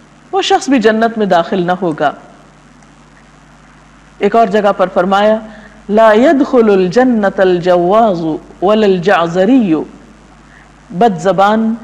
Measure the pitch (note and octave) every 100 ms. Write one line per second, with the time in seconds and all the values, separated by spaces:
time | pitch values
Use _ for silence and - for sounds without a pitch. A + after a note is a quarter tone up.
0 | _ _ - G4 F4+ F#4+ - C4 G#3+ A3
1 | A3+ A3 G3+ F3 E3+ F#3+ E3+ F3+ F3+ D3+
2 | C#3+ - - - - - - - - -
3 | - _ _ - - - - - - -
4 | - - G3+ A#3 A3 G#3+ G3+ G3+ F3+ F#3+
5 | F3+ G3 G#3+ A3 - - - - - G#3
6 | A3+ G#3+ C#4 C#4 C#4 B3+ A3 G3 F#3 A3
7 | B3+ A3+ G3 F#3+ F#3 F3+ E3+ F3 F3 G#3+
8 | A#3 E3+ D#3+ D3+ - - F3+ A3 G#3 F#3
9 | E3+ F3+ E3+ F3 G3 C4 G3+ D#3 - -
10 | - - - - - - - - - F3
11 | A#3 F3 F#3 F#3 G3+ A3 A3 A3+